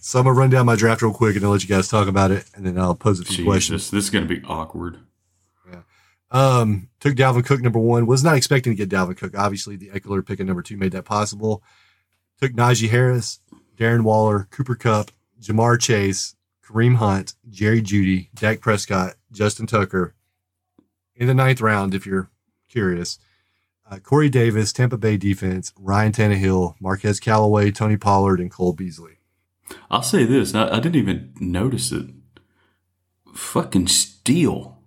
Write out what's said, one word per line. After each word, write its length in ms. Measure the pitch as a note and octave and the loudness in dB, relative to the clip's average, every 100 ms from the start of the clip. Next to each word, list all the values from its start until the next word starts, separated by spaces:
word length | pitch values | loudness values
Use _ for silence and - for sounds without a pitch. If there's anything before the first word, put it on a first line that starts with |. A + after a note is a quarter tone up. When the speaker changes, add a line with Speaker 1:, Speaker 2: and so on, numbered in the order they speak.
Speaker 1:
so 140 | - B2+ | -4 2
I'm 80 | C3 | 4
gonna 120 | B2+ | 4
run 120 | C3 | 4
down 160 | B2+ A#2+ | 4 4
my 100 | A2+ | 4
draft 240 | A2+ A2+ | 2 2
real 100 | A2+ | 0
quick 200 | G2+ A2 | 0 0
and 100 | G2+ | 2
I'll 60 | G2+ | 2
let 120 | G2+ | 0
you 60 | F#2+ | 0
guys 200 | G2 F#2 | 0 0
talk 180 | A2 G2 | 0 2
about 220 | G2 F#2+ | 2 2
it, 140 | F#2+ - | 0 -6
and 100 | - | -10
then 140 | F#2+ F2+ | -6 -2
I'll 160 | F#2 | -2
pose 240 | F2 A2 F#2 | 0 0 -2
a 40 | |
few 120 | F2 F2+ | -4 -4
Speaker 2:
Jesus, 80 | F2 | 0
Speaker 1:
questions. 440 | F#2+ E2 E2 - | 0 0 -6 -4
Speaker 2:
this 140 | G2+ | -4
is 60 | G2 | -2
gonna 160 | G#2+ E2 | -2 -2
be 160 | F2+ - | -6 -8
awkward. 520 | E2 D#2+ D#2+ F2 E2 _ _ _ _ _ _ F2+ | -10 -10 -10 -12 -12 _ _ _ _ _ _ _
Speaker 1:
Yeah. 120 | F2 - _ _ _ _ | -20 -20 _ _ _ _
Um, 580 | B2+ C3+ B2+ A2+ G2+ - _ | 2 4 4 2 -2 -6 _
took 140 | C#3+ B2+ | -2 2
Dalvin 280 | C3 B2 | 2 2
Cook 180 | B2 C#3 | 0 0
number 160 | B2 A2+ | 0 0
one. 240 | A2+ A#2 A#2 | 2 2 2
Was 160 | C3 | 2
not 140 | D3+ D3 | 4 2
expecting 360 | - C#3 B2+ | 2 0 0
to 40 | G#2 | -4
get 140 | G2 | -2
Dalvin 260 | F#2+ F2+ F#2 | -2 -2 -6
Cook. 200 | F#2+ G2 | -10 -4
Obviously, 380 | G2+ G2+ - G2+ | -4 -6 -10 -16
the 120 | G2+ | -14
Eckler 360 | G2 G2+ G2 | -12 -6 -6
pick 140 | F#2 G2 | -6 -6
at 60 | F#2+ | -6
number 160 | F2+ | -6
two 140 | F2 G#2 | -8 -6
made 160 | F#2+ | -6
that 140 | F#2 - | -6 -4
possible. 560 | G#2 G#2 G#2 G#2+ G#2 _ _ _ _ _ _ _ - | -2 -2 -4 -6 -6 _ _ _ _ _ _ _ -6
Took 120 | C3+ | -4
Najee 380 | A#2 A#2+ A#2+ A2 | 2 2 2 2
Harris, 500 | A#2+ B2+ B2 - - _ - _ - | 2 2 0 -4 -12 _ -20 _ -4
Darren 260 | A2+ A#2 | 0 2
Waller, 440 | A2 A2 A2 G#2 G2 | 2 2 2 0 -4
Cooper 240 | - C3 A#2+ | -8 -8 -4
Kupp, 340 | A#2+ G#2+ G#2 - _ _ | 0 0 -2 -10 _ _
Jamar 400 | - A2 A#2 A#2+ | -4 0 2 2
Chase, 560 | - A2 G2 F#2 - - _ _ | 2 0 0 -2 -8 -14 _ _
Kareem 320 | _ G#2+ A#2+ B2 | _ 0 2 4
Hunt, 360 | G#2+ F#2+ - - A#2+ | 2 0 -4 -16 -16
Jerry 320 | F#2+ G#2+ A2+ | -4 0 0
Jeudy, 460 | G#2 G2+ F#2+ F#2 F2+ | 0 0 2 0 -4
Dak 260 | - G#2+ A2 | -4 -2 -2
Prescott, 540 | - G#2 - G2 F#2 - _ | 0 -2 -2 -4 -4 -8 _
Justin 340 | G2+ G#2 - A2 | -4 -2 -2 -2
Tucker 480 | G#2+ F#2+ F#2+ E2+ - _ _ _ _ _ _ _ _ _ - | -2 0 -2 -4 -6 _ _ _ _ _ _ _ _ _ -4
in 100 | B2 | 2
the 80 | |
ninth 280 | C3 C3 B2 | 4 4 2
round, 320 | A2 G#2 G2 | 2 0 0
if 120 | F#2+ G2+ | -4 -4
you're 240 | F#2+ F2+ _ _ _ _ | -4 -4 _ _ _ _
curious. 500 | A#2+ F#2+ F2 F2 - _ _ _ _ _ _ - | -4 -2 -2 -6 -12 _ _ _ _ _ _ -20
Uh, 80 | G2 | -16
Corey 320 | - D3 D3+ | -2 2 2
Davis, 420 | B2+ A#2 G#2+ G#2 | 2 2 2 -2
Tampa 240 | - B2 A#2+ | 0 0 0
Bay 220 | A2 G#2 | 0 0
defense, 520 | G2+ F#2+ F#2+ F#2 F2 - | 0 -2 -2 -6 -8 -10
Ryan 340 | G2 G2+ G#2+ | -2 0 0
Tannehill, 640 | G#2+ G#2+ G2 F#2+ F#2 F2 - | 2 2 2 2 2 0 -4
Marquez 400 | F#2+ F#2+ G#2 G2 | -6 -4 -2 -2
Callaway, 500 | - A2 G#2+ G#2 G#2 | 0 2 4 2 2
Tony 280 | G2+ G#2+ G#2 | 0 -2 0
Pollard, 420 | G#2 G2 G2 F#2 | 2 2 2 0
and 100 | F2 | -2
Cole 220 | - F2+ | -4 -2
Beasley. 460 | E2 F#2 D#2+ E2 D#2+ _ _ _ _ - - - | -2 -8 -14 -20 _ _ _ _ _ -20 -20 -6
Speaker 2:
I'll 140 | - | -4
say 200 | - G3+ | 0 2
this. 300 | A#2 C3 G2 | 2 2 2
I, 140 | A2 A2 A2+ | 0 0 0
I 40 | |
didn't 160 | D3 E3 | 0 0
even 380 | G2 E2+ - - | 0 -2 -8 -10
notice 520 | F#2+ F2+ A2+ C3 - | -6 -2 -2 -4 -6
it. 140 | - - - _ _ _ _ _ _ _ _ _ _ _ | -8 -10 -18 _ _ _ _ _ _ _ _ _ _ _
Fucking 540 | - - - F2 F#2+ E2 | -16 -6 -4 -2 0 0
steal. 880 | - - - - D#3 C#3 E2 - - | 0 -2 -4 0 2 2 -2 -8 -20